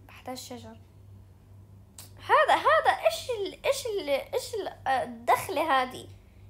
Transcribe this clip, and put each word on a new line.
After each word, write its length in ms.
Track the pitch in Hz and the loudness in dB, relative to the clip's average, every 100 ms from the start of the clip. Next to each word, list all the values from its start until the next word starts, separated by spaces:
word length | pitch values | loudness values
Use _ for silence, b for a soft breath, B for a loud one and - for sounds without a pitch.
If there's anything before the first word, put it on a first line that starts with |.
| - | -20
بحتاج 280 | - - 254 | -16 -12 -12
شجر. 400 | - 247 226 226 - - - - - - - - - - - - - - - | -12 -14 -16 -18 -20 -20 -20 -20 -20 -20 -20 -20 -20 -20 -20 -20 -20 -12 4
هذا، 280 | 480 605 | 4 6
هذا 360 | 311 415 622 539 | 4 4 4 4
إيش 400 | - 640 659 - | 2 0 0 -4
ال-، 360 | 453 381 - - | -4 -6 -4 -2
إيش 200 | 554 480 | -2 -2
ال-، 480 | 403 285 277 - | -4 -2 -2 -2
إيش 200 | - 508 | -4 -4
ال-، 340 | 440 320 - - | -6 -8 -6 -2
آه، 160 | 262 | -2
الدخلة 760 | 233 233 240 508 - 302 320 269 | -2 -4 0 2 0 -2 2 2
هذه؟ 240 | 254 143 - B B B B | 0 -6 -16 B B B B